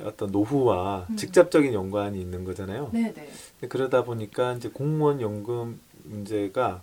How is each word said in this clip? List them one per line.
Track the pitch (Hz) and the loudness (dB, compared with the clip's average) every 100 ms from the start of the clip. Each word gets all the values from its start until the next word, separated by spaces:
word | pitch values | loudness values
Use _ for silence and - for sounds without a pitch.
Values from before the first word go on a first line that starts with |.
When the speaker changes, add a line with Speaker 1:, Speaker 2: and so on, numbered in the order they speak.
| 104 | -2
Speaker 1:
어떤 | - 104 | -6 -2
노후와 | 98 107 139 123 92 92 98 90 | 0 2 4 4 4 0 -2 -4
Speaker 2:
음. | 214 | -6
Speaker 1:
직접적인 | - - 175 165 139 | 4 6 8 6 4
연관이 | 110 95 104 101 98 | 2 -2 -2 -2 -4
있는 | 90 90 92 | -6 -8 -8
거잖아요. | 90 95 104 143 | -8 -6 -6 -4
Speaker 2:
네, | 226 226 | -2 -2
네. | - - - - _ | -6 -16 -18 -20 _
Speaker 1:
근데 | 123 | -6
그러다 | 123 131 127 | -2 2 2
보니까 | 120 117 107 - 123 | 2 -2 -4 -2 -2
이제 | 123 117 | -2 -6
공무원 | - 139 156 151 143 | -4 -2 2 2 2
연금 | 110 104 104 120 117 113 - - | 0 -4 -4 -4 -6 -10 -16 -20
문제가 | - 107 101 107 101 110 120 92 | -14 -10 -4 -2 0 0 0 -2